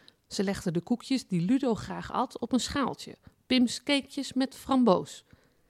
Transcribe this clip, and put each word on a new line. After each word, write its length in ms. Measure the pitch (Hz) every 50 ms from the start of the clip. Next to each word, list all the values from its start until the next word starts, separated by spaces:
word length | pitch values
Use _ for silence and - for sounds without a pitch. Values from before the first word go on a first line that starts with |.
| _ - _ _ _
Ze 160 | - - - 196
legde 280 | 190 196 - - 185
de 100 | 160 175
koekjes 460 | - - 247 - - - 269 240 -
die 140 | - 185 170
Ludo 340 | 170 185 262 269 285 247 214
graag 360 | - - - 180 175 175 -
at 280 | - - 247 - - -
op 120 | - - -
een 60 | 240
schaaltje. 560 | - - - - - - - - - - - _ _ - _ _ _
Pim's 360 | - 254 254 254 226 - - -
cakejes 500 | - 285 277 269 - - - 262 - -
met 220 | 254 269 262 -
framboos. 680 | - - - 269 262 247 226 196 - - - - - _ _ - _ _ _ _ _ _